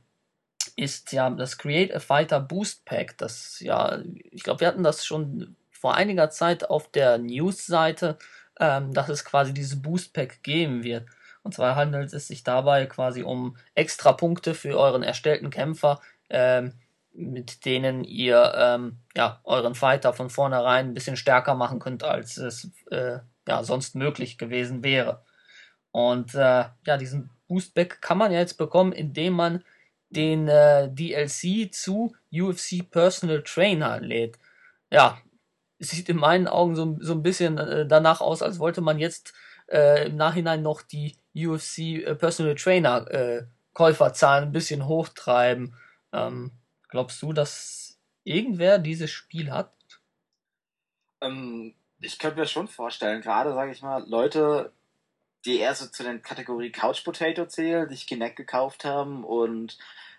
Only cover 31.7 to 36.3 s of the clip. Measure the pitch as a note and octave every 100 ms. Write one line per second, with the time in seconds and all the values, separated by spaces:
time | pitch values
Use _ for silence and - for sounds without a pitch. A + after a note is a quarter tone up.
31.7 | - - G3+ A#3 _ _ D#3+ F#3+ F3+ -
32.7 | F3+ F3+ E3+ F3+ F#3 E3+ D#3 - - G3+
33.7 | E3 D3 A2+ C3 A#2 A2+ - _ _ _
34.7 | _ _ C#3+ B2+ A2+ _ _ _ _ _
35.7 | _ E3+ E3 F3+ E3+ D3